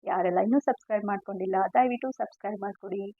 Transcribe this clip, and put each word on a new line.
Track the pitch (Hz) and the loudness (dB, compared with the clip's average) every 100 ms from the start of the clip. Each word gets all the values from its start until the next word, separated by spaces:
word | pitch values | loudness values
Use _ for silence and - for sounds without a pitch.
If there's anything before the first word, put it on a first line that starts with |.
ಯಾರೆಲ್ಲ | - 180 180 180 | -2 0 2 2
ಇನ್ನೂ | 196 262 | 4 4
ಸಬ್ಸ್ಕ್ರೈಬ್ | 285 254 _ 214 | 4 -2 _ -2
ಮಾಡ್ಕೊಂಡಿಲ್ಲ, | 208 202 - 196 190 190 190 | -2 -4 -6 -6 -2 0 2
ದಯವಿಟ್ಟು | 214 254 247 269 | 4 2 2 -6
ಸಬ್ಸ್ಕ್ರೈಬ್ | 262 214 _ 202 208 | -6 -8 _ -8 -6
ಮಾಡ್ಕೊಡಿ. | 196 196 196 190 196 214 | -8 -10 -8 -6 -6 -10